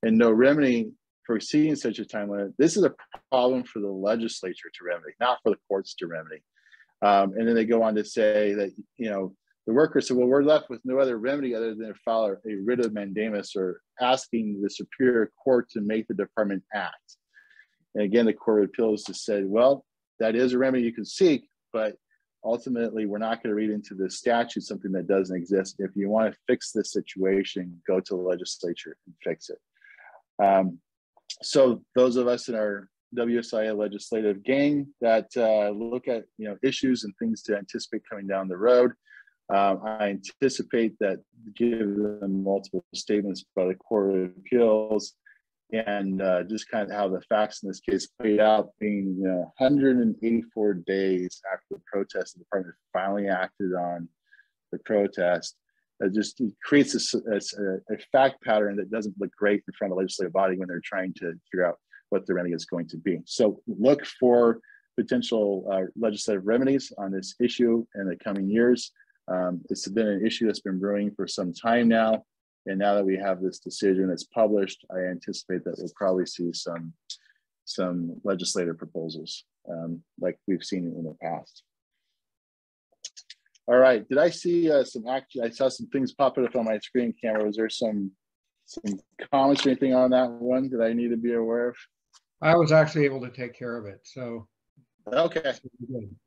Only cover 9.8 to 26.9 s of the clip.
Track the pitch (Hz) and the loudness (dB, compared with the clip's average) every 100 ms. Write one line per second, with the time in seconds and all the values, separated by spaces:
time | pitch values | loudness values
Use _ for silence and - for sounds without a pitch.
9.8 | 156 147 131 127 123 135 143 151 - 120 | 4 2 0 0 4 4 4 4 2 -12
10.8 | 127 131 135 117 120 143 135 113 113 107 | -4 0 0 0 -2 -4 -4 -4 -4 -6
11.8 | 110 98 - 113 107 95 113 104 98 123 | -10 -8 -2 0 0 -2 -8 -6 -2 0
12.8 | 117 107 101 95 110 104 95 101 92 90 | 0 -2 -6 -4 -2 -4 -6 -4 -4 -4
13.8 | _ - 127 131 - 117 107 101 101 - | _ -2 2 2 0 -4 -4 -4 -6 -6
14.8 | 101 - 131 120 107 _ - 127 120 113 | -14 0 2 4 0 _ 2 2 2 -4
15.8 | 104 110 110 98 98 - 104 98 _ 104 | -2 -2 -2 -4 -4 -2 -2 -2 _ -6
16.8 | 90 - _ - _ _ _ _ _ _ | -6 -10 _ -20 _ _ _ _ _ _
17.8 | _ - 104 113 117 104 - 107 98 - | _ -4 2 4 4 2 2 2 2 0
18.8 | 113 104 - 92 - 104 98 107 127 139 | 0 0 -4 -10 -4 -2 0 4 4 4
19.8 | _ _ _ _ 110 113 127 123 131 131 | _ _ _ _ 0 2 2 2 2 2
20.8 | 117 117 104 - 185 143 - _ _ 113 | -2 -4 -10 2 4 2 -4 _ _ -4
21.8 | 110 - _ _ _ _ 110 120 135 120 | -4 -6 _ _ _ _ -4 -4 -2 -2
22.8 | 117 110 107 104 110 113 117 104 107 104 | -2 -2 -4 -2 -4 -4 -2 0 0 -2
23.8 | - 95 95 - - 117 117 - - 98 | -6 -6 -6 -2 0 2 0 -6 -8 -10
24.8 | 98 95 87 98 92 92 87 95 95 - | -6 -6 0 2 2 -4 0 0 0 -6
25.8 | 95 101 98 110 110 110 - 123 - 110 | -6 -4 0 2 0 -2 -2 -2 0 -4
26.8 | 101 | -4